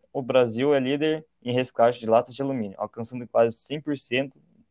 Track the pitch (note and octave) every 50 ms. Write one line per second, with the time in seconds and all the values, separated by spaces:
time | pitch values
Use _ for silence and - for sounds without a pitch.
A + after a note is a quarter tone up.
0 | _ _ - C#3 C3+ A#2 B2+ C3 B2 A#2+ A2 A#2 C3 D3 D3 C#3 B2+ B2+ C#3 C#3+
1 | D3+ D#3 D#3 D#3 D#3 _ _ _ - B2 A#2+ B2 B2+ - - - A#2 A#2+ B2 -
2 | A2+ A2 A2 A#2 B2 - A#2+ A#2 C#3 C#3 C3+ B2+ A2 G2+ G2 - G#2 G#2 - A#2
3 | A#2 A#2 B2 B2 B2 A2+ - A#2+ A#2 A#2 A2+ - - - C#3 D#3 D3 - D3 C3+
4 | - - A#2+ B2+ C#3 C3 - _ _ _ _ _ _ _